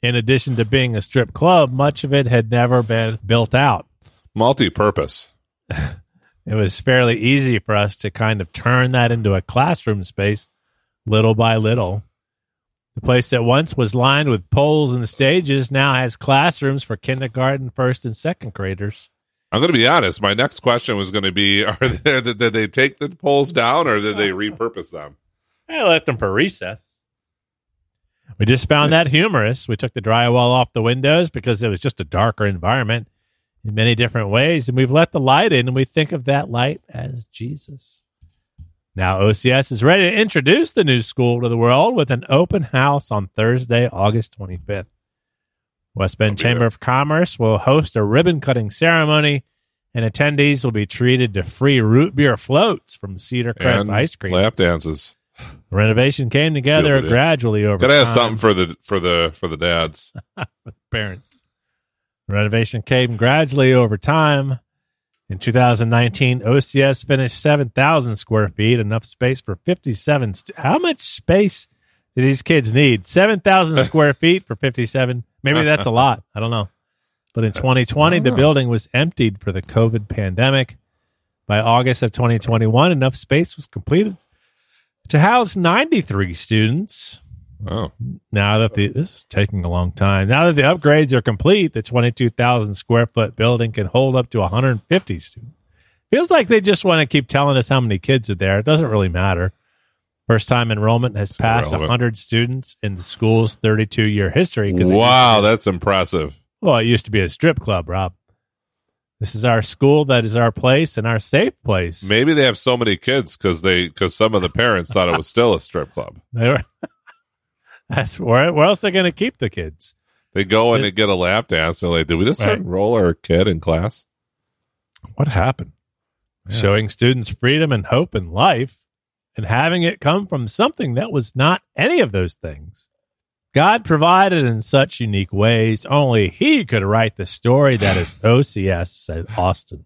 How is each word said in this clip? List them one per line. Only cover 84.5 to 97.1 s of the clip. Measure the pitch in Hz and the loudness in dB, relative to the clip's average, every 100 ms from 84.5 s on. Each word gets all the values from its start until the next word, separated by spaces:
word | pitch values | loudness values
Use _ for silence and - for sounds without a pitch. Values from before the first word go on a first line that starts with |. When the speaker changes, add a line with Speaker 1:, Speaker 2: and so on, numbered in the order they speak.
| _ _ _ _ _ - | _ _ _ _ _ -2
Speaker 1:
to | 151 | 2
house | 180 247 220 196 | 4 4 0 0
ninety-three | 170 190 311 294 - 98 95 | 0 2 2 0 0 -2 -4
students. | 85 - 110 110 139 208 - - - _ - _ - - | -6 -2 0 2 0 -6 -12 -18 -18 _ -20 _ -16 -8
Speaker 2:
Oh. | 98 101 _ 120 - _ | -6 -8 _ -12 -12 _
Speaker 1:
Now | 107 101 107 | -2 0 0
that | 113 | 0
the, | - 104 | -2 -4
this | - 170 - | -4 -8 -10
is | - | -10
taking | - 101 101 | -4 -2 -2
a | 87 | -4
long | 87 90 | -4 -4
time. | - 98 98 98 | -2 0 0 0
Now | 131 170 | 2 2
that | |
the | 151 | 2
upgrades | 135 175 151 151 151 | 2 2 4 4 4
are | 127 | 0
complete, | 113 104 - 202 180 | 0 -2 2 2 2
the | - | -4
twenty-two | 107 123 120 117 120 | -4 0 0 0 -4
thousand | - 120 123 107 | 0 0 0 -2
square | 98 - 117 117 | -8 0 2 2
foot | - 110 - | 0 -4 0
building | 113 120 117 | 0 0 -2
can | 107 95 | -4 -2
hold | 127 135 127 | 0 2 0
up | 120 | -2
to | 117 | -2
a | 92 | -2
hundred | 104 135 117 - | 0 0 -2 -2
fifty | 180 - 87 | -2 -2 -12
students. | - - 117 _ _ _ _ _ _ | -12 -20 -20 _ _ _ _ _ _
Feels | 240 339 | 0 2
like | 330 196 | 2 4
they | 220 | 2
just | 196 190 | 2 0
wanna | 196 165 | 2 2
keep | 143 | 2